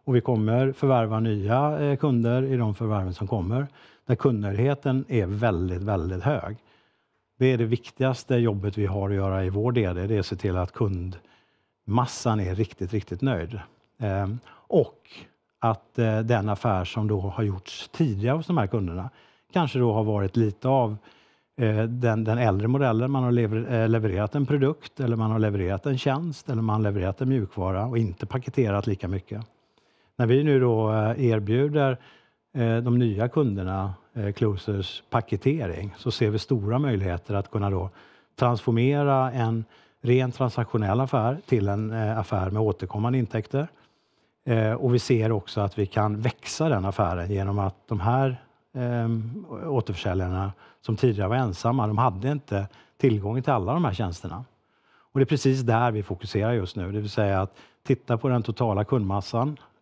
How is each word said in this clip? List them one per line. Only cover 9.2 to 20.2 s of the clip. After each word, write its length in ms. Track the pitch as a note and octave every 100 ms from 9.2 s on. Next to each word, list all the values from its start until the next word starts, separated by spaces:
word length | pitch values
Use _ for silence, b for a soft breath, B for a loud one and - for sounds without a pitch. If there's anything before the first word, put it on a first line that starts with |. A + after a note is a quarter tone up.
| G2 F#2+ F#2
i 40 |
vår 220 | G2 A#2+
D 220 | A#2+ F#2+
D. 140 | F2+ G2
Det 80 | G#2+
är 40 |
att 60 | F2+
se 100 | F2+
till 220 | G2+ F#2
att 140 | F2
kundmassan 1700 | - G#2+ F2+ F#2 F#2 _ _ _ _ _ _ - A2 B2 - B2 G#2+
är 160 | F#2 F#2
riktigt, 380 | A2 - F2+
riktigt 280 | A2 - F2+
nöjd. 380 | C3+ G2 E2+ A2 - _ _ -
Ehm, 400 | G#2+ F#2+ G2 A#2+ B B B
och 300 | F3+ - - _ - - _ _ -
att, 400 | A#2 G#2+ _ -
eh, 200 | A2+ A2
den 300 | A2+ A#2 G#2+
affär 360 | G2+ A#2 F#2+ F2
som 220 | - G#2
då 120 | G#2
har 240 | F#2+ F2+
gjorts 460 | G#2+ F#2 - - -
tidigare 480 | - D#3 G2 A2+ D3+
hos 100 | D#3+
de 100 | E3+
här 100 | G2+
kunderna 420 | A2+ F2+ F2+ G2+ b b b b
kanske 260 | F#3 D3+ C3
då 140 | A#2+
har 100 | A2
varit 320 | A2 G#2